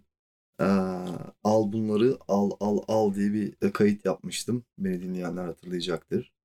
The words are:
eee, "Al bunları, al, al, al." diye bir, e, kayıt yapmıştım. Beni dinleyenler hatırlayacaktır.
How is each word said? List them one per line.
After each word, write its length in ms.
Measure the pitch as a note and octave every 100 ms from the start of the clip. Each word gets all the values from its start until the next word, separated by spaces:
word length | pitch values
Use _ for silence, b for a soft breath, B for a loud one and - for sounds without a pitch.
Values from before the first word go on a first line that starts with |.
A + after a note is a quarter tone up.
| - _ _ _ _ -
eee, 80 | F#2 G2 F#2 F#2 F2+ E2+ - -
"Al 300 | G#2 A2 G#2
bunları, 440 | A2+ A2 G#2 B2 C3+ -
al, 240 | G2+ G2+ -
al, 200 | G#2 G#2 -
al." 280 | A2 G#2 G2
diye 180 | G2+
bir, 200 | G#2+ G2+ -
e, 100 | G2+
kayıt 340 | - G#2 G#2 F#2+
yapmıştım. 580 | F#2 F#2 - - B2 - -
Beni 240 | G2 F2+
dinleyenler 440 | F2+ F#2 F2 F2 F2
hatırlayacaktır. 880 | D#2+ F2+ F2+ F2 D#2+ - G2+ - _